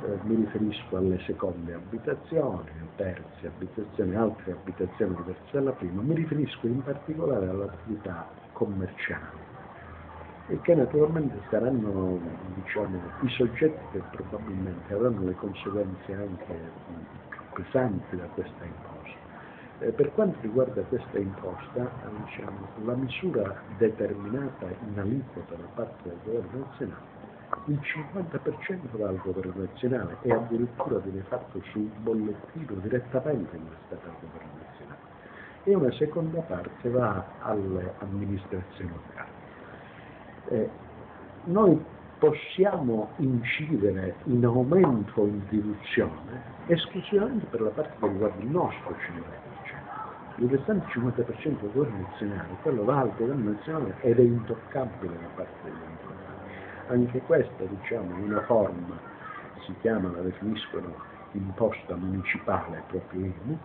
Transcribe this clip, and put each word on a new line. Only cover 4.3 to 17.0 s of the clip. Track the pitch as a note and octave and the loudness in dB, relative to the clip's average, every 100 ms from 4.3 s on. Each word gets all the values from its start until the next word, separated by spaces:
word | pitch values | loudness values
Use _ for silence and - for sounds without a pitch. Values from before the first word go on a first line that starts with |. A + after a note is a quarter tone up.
| - - | 2 -6
abitazioni | F2 - F2+ F#2 - G2+ F2 | -6 -6 -2 -2 2 0 0
diverse | F2 F2+ - | -4 -8 -2
dalla | C#3 C#3 | 0 2
prima, | C3 F#2 F#2 | 0 -2 -2
mi | A#2+ | 2
riferisco | D#3+ D#3+ D3 B2+ - A#2 | 2 2 2 0 0 0
in | B2 | 0
particolare | C3+ C#3+ - D#3 E3 B2 F#2 | -2 -6 -4 0 2 2 2
all'attività | F#2+ G2 - - G#2 F#2+ F2 E2+ - - | 0 -2 -6 -6 -6 -6 -8 -10 -14 -16
commerciale, | - G#2+ G2 F#2 - - F2 D#2+ D#2 D#2+ - - - - - - - - - - | -2 0 0 -4 -4 -4 -4 -6 -12 -14 -14 -16 -14 -14 -14 -14 -14 -14 -14 -4
e | D3 | -2
che | - E3 | 6 8
naturalmente | B2+ D3 D3+ D#3+ C#3+ G#2 G2 | 8 8 6 6 2 -2 0
saranno, | A2 A#2+ C3 G#2+ F#2+ F#2 F2+ E2+ E2+ F#2+ | 2 4 2 2 2 2 0 -2 -8 -8
diciamo, | F#2 F#2 - G2+ F#2 F2 - | -8 -4 -2 -2 -2 -6 -2
i | C3 | -2
soggetti | - A#2+ - D#3 - - | 4 2 6 4 4 -6
che | G2+ F#2 | -8 -6
probabilmente | - F#2 G#2 A2 F#2+ F#2+ F2 E2+ | -8 -6 -6 -4 -4 -4 -4 -2
avranno | G2+ B2 G#2+ | 2 4 4
le | F#2 | 0
conseguenze | F2+ G#2 F#2+ - G2+ G2 F#2 - | 0 -4 -4 -4 0 -2 -4 -8
anche, | F#2+ G#2 F2+ - | -6 -6 -8 -8
mm, | E2+ E2 E2 - E2+ | -8 -8 -12 -12 -12